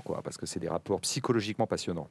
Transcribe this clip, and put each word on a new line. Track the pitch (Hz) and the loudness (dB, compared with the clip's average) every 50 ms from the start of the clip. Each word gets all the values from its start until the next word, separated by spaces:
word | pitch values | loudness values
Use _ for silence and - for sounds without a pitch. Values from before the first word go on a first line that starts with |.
| - | -4
quoi, | - - - - | -4 -4 -4 -4
parce | - - | -6 -8
que | - - | -6 -6
c'est | - - 90 | -6 -4 -2
des | 82 82 | -2 -2
rapports | 82 82 - - 98 92 | -2 -2 0 0 0 2
psychologiquement | - - - 139 - - 117 113 98 107 101 - 113 | 2 0 0 2 2 4 4 4 4 2 2 2 2
passionnants. | - 90 82 - 92 87 82 73 - | 2 2 0 0 0 -2 -2 -4 -6